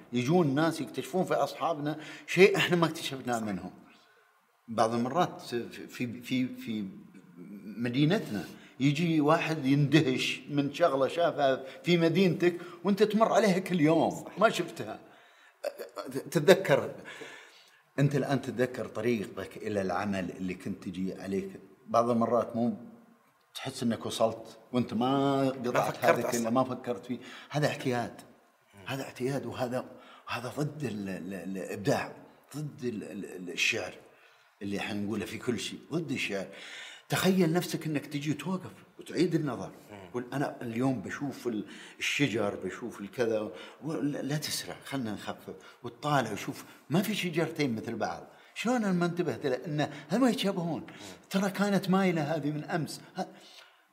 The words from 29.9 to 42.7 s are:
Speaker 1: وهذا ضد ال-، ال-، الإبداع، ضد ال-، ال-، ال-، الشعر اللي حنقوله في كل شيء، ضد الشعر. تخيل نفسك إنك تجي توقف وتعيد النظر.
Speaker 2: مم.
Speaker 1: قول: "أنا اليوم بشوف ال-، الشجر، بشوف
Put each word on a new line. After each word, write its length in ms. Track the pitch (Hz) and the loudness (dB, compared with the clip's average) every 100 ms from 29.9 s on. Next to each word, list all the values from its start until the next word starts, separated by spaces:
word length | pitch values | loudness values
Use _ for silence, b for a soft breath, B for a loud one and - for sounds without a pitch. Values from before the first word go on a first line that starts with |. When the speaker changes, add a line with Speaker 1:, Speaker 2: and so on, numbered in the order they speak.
| - B B - | -14 B B -8
Speaker 1:
وهذا 240 | 120 123 131 | -6 -6 -4
ضد 260 | 147 147 | -4 -4
ال-، 240 | 127 104 98 | -6 -4 -6
ال-، 260 | 87 87 | -6 -8
الإبداع، 840 | 95 87 95 - 101 110 110 - - - - _ 139 | -8 -6 -6 -6 -4 0 0 -2 -12 -20 -20 _ -10
ضد 280 | 147 113 | -10 -6
ال-، 200 | 123 104 | -6 -6
ال-، 200 | 76 98 | -8 -10
ال-، 260 | 73 90 90 | -10 -10 -10
الشعر 440 | 85 - 110 92 - - b b b b _ | -2 0 0 -4 -12 -20 b b b b _
اللي 180 | 101 98 | -6 -4
حنقوله 440 | - 104 101 107 | -4 -4 -2 -2
في 140 | 95 104 | -4 -6
كل 220 | - 107 | -4 -4
شيء، 180 | - - - | -4 -10 -6
ضد 180 | 156 147 | -6 -4
الشعر. 360 | 127 - 98 78 B B B B B - | -4 -2 -4 -6 B B B B B -4
تخيل 440 | 143 190 190 165 | 2 4 6 4
نفسك 340 | 175 170 156 156 | 4 0 -4 -2
إنك 200 | 147 - | -4 -4
تجي 280 | 143 151 | -6 -2
توقف 360 | - 185 185 110 - - - | -4 -4 -6 -8 -16 -20 -20
وتعيد 360 | - 107 175 | -8 0 2
النظر. 380 | 156 147 107 82 - - | 2 -2 -6 -8 -12 -18
Speaker 2:
مم. 200 | 101 92 | -18 -10
Speaker 1:
قول: 100 | 123 123 | -10 -6
"أنا 240 | 139 135 - | -4 -4 -4
اليوم 380 | 123 113 135 120 | -6 0 2 0
بشوف 460 | 107 - 143 - 123 | -4 -6 -6 -4 -4
ال-، 180 | 104 - B B B | -4 -6 B B B
الشجر، 560 | - - 139 110 101 | -4 2 2 2 0
بشوف 460 | 92 95 | -2 -6